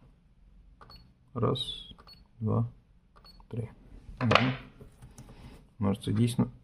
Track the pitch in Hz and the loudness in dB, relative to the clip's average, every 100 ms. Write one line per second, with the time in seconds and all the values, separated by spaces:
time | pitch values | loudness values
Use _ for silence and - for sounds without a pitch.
0 | - - - _ - - - - - - | -20 -20 -20 _ -20 -20 -20 -20 -20 -20
1 | - - - - 113 - - - - - | -20 -20 -12 -2 0 0 -4 -10 -14 -20
2 | - - - - 107 110 117 - _ - | -20 -20 -20 -6 -2 0 -2 -6 _ -20
3 | _ - - - - 117 107 - - - | _ -20 -20 -20 -12 -10 -10 -12 -20 -20
4 | - - 120 - 131 131 - - - - | -16 -2 6 6 6 0 -8 -20 -20 -20
5 | - - - - - - - - 101 95 | -20 -20 -20 -20 -20 -20 -16 -2 0 0
6 | - 107 120 120 - - | 0 2 4 4 0 -2